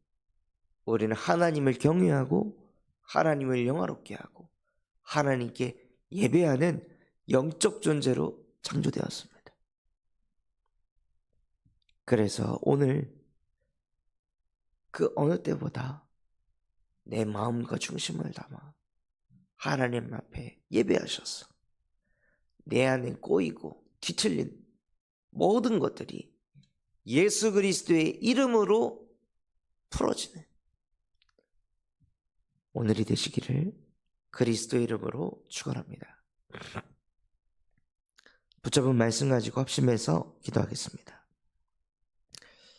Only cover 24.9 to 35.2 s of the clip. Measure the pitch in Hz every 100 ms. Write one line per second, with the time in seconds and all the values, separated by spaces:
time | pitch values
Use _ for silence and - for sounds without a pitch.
24.9 | _ _ _ _ - 180 233 226 202 120
25.9 | - - - - _ _ - _ _ _
26.9 | _ 98 135 202 202 214 202 196 170 -
27.9 | 165 160 - 226 254 262 226 196 220 233
28.9 | - - _ _ _ _ _ _ _ _
29.9 | - - - - 165 - _ _ _ _
30.9 | _ _ _ _ _ _ _ _ _ _
31.9 | _ _ _ _ _ _ _ _ - 110
32.9 | 110 104 - - - - 135 185 - _
33.9 | _ _ _ _ - 117 110 - 123 117
34.9 | 107 110 131